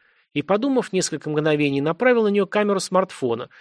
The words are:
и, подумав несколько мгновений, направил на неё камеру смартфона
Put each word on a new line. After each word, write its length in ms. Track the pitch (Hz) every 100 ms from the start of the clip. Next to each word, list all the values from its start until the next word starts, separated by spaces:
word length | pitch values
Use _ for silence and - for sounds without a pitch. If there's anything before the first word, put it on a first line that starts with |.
| _ _ _
и, 80 | 147
подумав 500 | 147 202 277 262 -
несколько 360 | 185 - 151 156
мгновений, 520 | 151 156 151 147 139
направил 420 | 147 170 254 240
на 60 | 214
неё 180 | 202 190
камеру 320 | 208 208 196
смартфона 680 | - 185 180 - 127 117 131 -